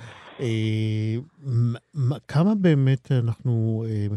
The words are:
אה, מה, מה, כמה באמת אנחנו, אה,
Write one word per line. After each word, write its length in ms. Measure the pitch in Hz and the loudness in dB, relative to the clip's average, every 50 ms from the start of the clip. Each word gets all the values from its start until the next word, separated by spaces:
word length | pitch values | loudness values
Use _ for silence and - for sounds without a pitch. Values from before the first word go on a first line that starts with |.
| 120 117 - - - - - - | -10 -16 -20 -20 -20 -20 -12 -6
אה, 760 | 139 117 113 110 110 110 110 110 110 110 107 107 107 110 110 120 - - _ _ 139 | -4 -2 -2 -2 0 0 0 0 -2 -2 -2 -2 -2 -2 -4 -6 -8 -10 _ _ -8
מה, 360 | 139 120 117 120 120 117 117 - _ - | -4 0 0 0 0 -2 -4 -8 _ -6
מה, 260 | 151 127 123 147 123 - - | -2 -2 -2 -2 -2 -6 -2
כמה 280 | - 143 170 208 220 | 0 2 2 4 2
באמת 560 | 202 185 170 156 139 135 131 135 131 - - | 4 4 4 4 4 4 4 2 0 0 0
אנחנו, 760 | 139 123 117 117 113 - - 127 117 113 110 113 110 110 113 113 | 0 0 2 0 -2 -2 -2 -2 0 0 0 0 0 -2 -2 -4
אה, 200 | 110 104 104 101 104 | -2 -2 -2 -2 -4